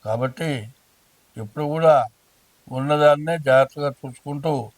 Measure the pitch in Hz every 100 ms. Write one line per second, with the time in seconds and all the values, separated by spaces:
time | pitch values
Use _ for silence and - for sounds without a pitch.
0 | 107 113 131 131 165 135 110 _ _ _
1 | _ _ _ - 107 151 147 156 165 147
2 | 110 _ _ _ _ _ - 127 139 147
3 | 147 147 151 170 135 131 135 - 143 127
4 | 135 120 143 143 156 143 110